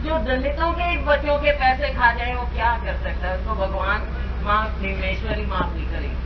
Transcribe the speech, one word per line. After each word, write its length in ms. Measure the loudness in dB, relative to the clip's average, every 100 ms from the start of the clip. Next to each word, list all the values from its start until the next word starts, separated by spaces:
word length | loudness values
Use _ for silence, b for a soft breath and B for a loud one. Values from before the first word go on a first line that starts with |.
जो 140 | 0 0 2
दलितों 460 | 0 0 0 0
के 120 | 2 0 0 2
बच्चों 320 | 2 4 2
के 140 | 2 4
पैसे 340 | 2 2 0
खा 180 | 2 2
जाए 200 | 2 -2
वो 120 | -2 -2
क्या 200 | 0 0 0
कर 120 | -2 -4
सकता 280 | -2 -2 -2
है? 60 | -2
उसको 160 | -2 -2
भगवान 440 | 0 0 0 0 -2 -4 -4 -4
माफ, 260 | 0 2 0 -2
भीमेश्वरी 680 | -2 -2 -2 -2 -2 -2 -2
माफ 280 | -2 -2
नहीं 140 | -2 -2
करेगी 320 | -2 -2 -4